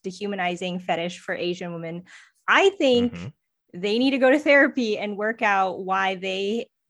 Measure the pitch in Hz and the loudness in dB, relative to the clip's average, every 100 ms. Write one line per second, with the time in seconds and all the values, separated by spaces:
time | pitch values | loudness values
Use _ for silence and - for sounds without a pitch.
0 | 190 185 202 196 180 180 185 180 180 165 | -12 -8 -6 -4 -2 -2 -4 -4 -2 -2
1 | 175 180 - 185 175 180 180 170 165 170 | -4 -8 -8 -6 -4 -4 -8 -8 -10 -12
2 | 180 - - _ - 240 392 381 277 240 | -14 -20 -20 _ 2 4 4 4 2 4
3 | 240 202 123 - _ _ _ 175 202 220 | 2 -2 -12 -14 _ _ _ -8 -2 0
4 | 269 269 254 285 302 285 269 240 233 208 | 2 4 4 4 6 6 6 2 -2 -2
5 | 208 202 214 226 220 196 190 - 185 190 | -4 -4 -4 0 2 2 0 -2 -2 -2
6 | 190 190 190 190 196 226 - _ - | 0 -2 -6 -4 -4 -4 -6 _ -16